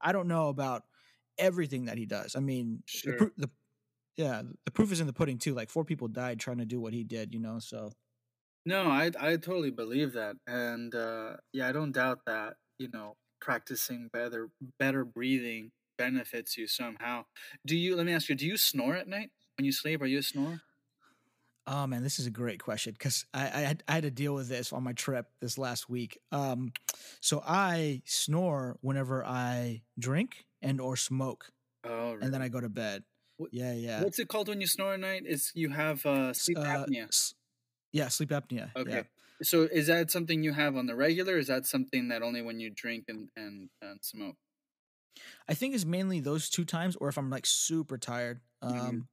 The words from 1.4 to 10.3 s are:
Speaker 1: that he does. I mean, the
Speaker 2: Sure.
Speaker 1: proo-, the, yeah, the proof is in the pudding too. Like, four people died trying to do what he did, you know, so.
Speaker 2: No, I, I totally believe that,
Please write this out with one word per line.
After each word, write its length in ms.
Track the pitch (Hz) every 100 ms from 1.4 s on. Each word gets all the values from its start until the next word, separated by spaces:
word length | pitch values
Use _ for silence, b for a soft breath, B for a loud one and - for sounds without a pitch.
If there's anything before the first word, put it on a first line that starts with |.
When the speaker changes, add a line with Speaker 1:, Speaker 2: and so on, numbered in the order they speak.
| 185 180 151 131 120
Speaker 1:
that 120 | 113
he 60 | 107
does. 280 | 101 - 135
I 40 |
mean, 440 | 139 127 117 113 - - 139
the 80 |
Speaker 2:
Sure. 0 |
Speaker 1:
proo-, 200 | 123 214 -
the, 140 | 143 - _ _ _ _ _ -
yeah, 260 | 147 110 127 - -
the 60 |
proof 200 | - 214
is 100 | 170
in 60 | 151
the 60 |
pudding 240 | 123 156 120
too. 140 | 156 123
Like, 140 | 110
four 160 | 160 156
people 220 | 160 117
died 300 | 120 123 113
trying 200 | - 120
to 60 | 113
do 160 | 123
what 120 | 113
he 100 | 117
did, 300 | 113 117 110
you 60 | 113
know, 180 | 113 113
so. 320 | 110 113 107 - _ _ _ _ _ _ 165
Speaker 2:
No, 220 | 190 175
I, 220 | 135 165 -
I 180 | 151 165
totally 320 | 170 185 147
believe 440 | 120 113 131 147
that, 240 | 120 104